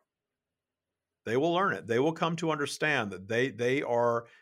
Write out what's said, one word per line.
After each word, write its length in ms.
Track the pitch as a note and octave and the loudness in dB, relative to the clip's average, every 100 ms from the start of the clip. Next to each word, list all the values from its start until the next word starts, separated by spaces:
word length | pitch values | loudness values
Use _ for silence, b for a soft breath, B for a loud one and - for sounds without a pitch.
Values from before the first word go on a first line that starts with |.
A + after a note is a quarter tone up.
| _ _ _ _ _ _ _ _ _ _ _ _ - | _ _ _ _ _ _ _ _ _ _ _ _ -4
They 100 | A#2+ | 0
will 160 | D#3+ | 2
learn 200 | E3+ G3 | 2 2
it. 120 | G2+ F#2+ | 0 0
They 140 | A2+ | 2
will 120 | D3 | 2
come 240 | D#3+ E3+ E3+ | 2 -2 -2
to 120 | E3+ | -2
understand 600 | D3+ C#3+ - D3+ C#3+ G#2 | -2 -4 -2 0 0 0
that 160 | F#2 F#2+ | -6 -4
they, 240 | A2+ C3 | 0 0
they 320 | G#2+ A#2+ C3+ | 0 0 0
are 420 | - A#2+ A#2+ A#2 A#2 B | 0 2 2 0 -4 B